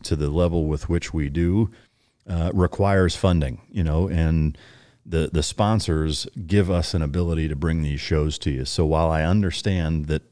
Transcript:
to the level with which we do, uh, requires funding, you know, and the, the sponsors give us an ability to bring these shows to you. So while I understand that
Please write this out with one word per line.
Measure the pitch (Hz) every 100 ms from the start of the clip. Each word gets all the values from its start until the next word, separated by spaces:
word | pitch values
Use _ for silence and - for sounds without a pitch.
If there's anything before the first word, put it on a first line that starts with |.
to | -
the | 76 73
level | 78 87 85 76
with | 73 -
which | 85 -
we | 80 69
do, | 76 87 98 113 - _ _ _ _ -
uh, | 87 85
requires | 95 90 - 98 95 90 -
funding, | 95 87 69 107 -
you | 107
know, | 82 78 95
and | 82 80 80 76 - - - _ _
the, | - 80 80
the | 82
sponsors | 73 - 104 110 - 78 78 73 - - 80
give | 101 92
us | 87 80
an | 85
ability | 78 87 87 80 78
to | 73
bring | 82 82
these | 73 71
shows | - 78 76 76
to | 80
you. | 65
So | 64 - 78
while | 78 82
I | 80
understand | 78 104 95 - 107 92 80 80 76
that | 78 -